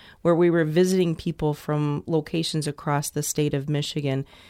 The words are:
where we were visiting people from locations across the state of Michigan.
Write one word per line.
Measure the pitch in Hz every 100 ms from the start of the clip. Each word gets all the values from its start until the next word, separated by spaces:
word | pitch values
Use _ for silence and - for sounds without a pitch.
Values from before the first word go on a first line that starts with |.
| - -
where | 170 170
we | 175
were | 165 156
visiting | 160 185 190 170 165
people | 170 156 151
from | 147 - 151 147 147 -
locations | 160 151 165 165 156 147
across | 147 160 143 -
the | 151
state | 151 - 147
of | 147 147
Michigan. | 147 143 151 143 135 135 -